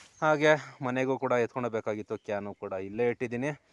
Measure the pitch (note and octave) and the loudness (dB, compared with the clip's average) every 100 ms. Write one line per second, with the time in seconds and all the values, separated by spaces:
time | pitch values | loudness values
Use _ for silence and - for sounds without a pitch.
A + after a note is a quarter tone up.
0 | - - D#3 D3+ D3+ D3+ - - C3 B2+ | -20 -2 2 4 6 4 2 -6 -2 0
1 | C3 C3 B2+ B2 A2+ C3 A#2+ A2 A2+ G#2+ | 0 0 2 2 2 0 -2 -2 -4 -6
2 | G#2 G#2+ - G2+ G2+ F#2+ G2+ F#2+ G2 G#2+ | -6 -8 -4 -4 -6 -10 -8 -6 -6 0
3 | A#2+ A#2 B2 A#2+ C#3+ D3+ _ | 0 0 -4 -2 -4 -6 _